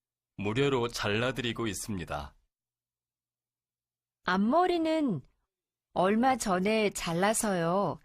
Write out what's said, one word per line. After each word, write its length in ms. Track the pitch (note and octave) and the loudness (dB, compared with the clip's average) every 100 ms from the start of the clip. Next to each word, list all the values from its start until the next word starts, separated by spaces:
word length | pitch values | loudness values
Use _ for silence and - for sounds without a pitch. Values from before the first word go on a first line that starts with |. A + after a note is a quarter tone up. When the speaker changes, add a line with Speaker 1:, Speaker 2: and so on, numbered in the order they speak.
| _ _ _ - | _ _ _ -6
Speaker 1:
무료로 540 | G2+ A2+ C#3+ C3 A#2 | -2 0 2 2 0
잘라드리고 760 | - A2 G#2 B2 C3 B2 - A2+ | -2 -2 0 0 -2 -4 -4 -4
있습니다. 720 | F2+ - F#2+ D#2 D2 C#2+ - _ _ _ _ _ _ _ _ _ _ _ _ _ _ _ _ _ _ - | -6 -6 -6 -6 -8 -10 -16 _ _ _ _ _ _ _ _ _ _ _ _ _ _ _ _ _ _ -2
Speaker 2:
앞머리는 960 | F#3 G#3+ D#4+ F#4 F4 D#4+ D#4+ C#4+ D#3 - _ _ _ _ _ _ | 0 4 4 4 2 2 0 0 -2 -6 _ _ _ _ _ _
얼마 420 | - F3+ A3 C4 B3 | -2 2 4 2 2
전에 560 | A3 F3+ F#3+ A3 G#3 | 0 0 0 0 0
잘라서요. 1080 | - F3 E3+ G3 A3 G#3+ F#3 E3 F#3+ F#3 - | -2 -4 0 0 2 0 0 0 0 0 -4